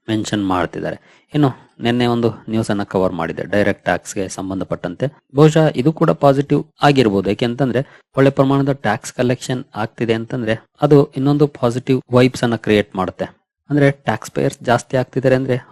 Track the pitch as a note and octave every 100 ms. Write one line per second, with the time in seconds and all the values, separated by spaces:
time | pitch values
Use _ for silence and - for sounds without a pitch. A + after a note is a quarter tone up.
0 | - A2 F#2+ G#2+ F#2+ F2+ E2+ F2 E2+ -
1 | _ _ _ D3+ C#3 - _ - A#2+ A#2+
2 | A#2+ A#2+ A#2 A2 - A2 A2 G#2 G2+ G2
3 | F#2 F2+ E2 - - G2+ G2+ F#2+ - F2
4 | - G#2 F#2 - F#2+ F#2+ F2 F2 F2+ E2+
5 | C3+ - _ C3+ D#3 D#3+ D#3 - C3+ D#3+
6 | E3 E3 C#3+ C#3 C#3+ D3 - - C#3+ C3+
7 | A2 G2 F#2 G#2+ A#2+ A#2+ C3+ A2+ C#3+ -
8 | _ - C#3 C#3 C3+ C#3 C#3 C#3 G#2+ G#2+
9 | - - B2+ B2 - B2+ - G#2 A2 -
10 | A#2 A2+ A#2 C3 A2 A2 _ - D3 C#3+
11 | C#3+ C#3 C3+ D3 - - A#2+ A#2+ - B2+
12 | - B2 B2+ - A#2+ A2+ - G#2 G2+ G2
13 | F#2 - F2+ - _ _ - C#3+ C#3 C#3
14 | - A2 - - C#3 - B2 A#2+ - C3
15 | B2 C3+ C3 C3 C3 B2 -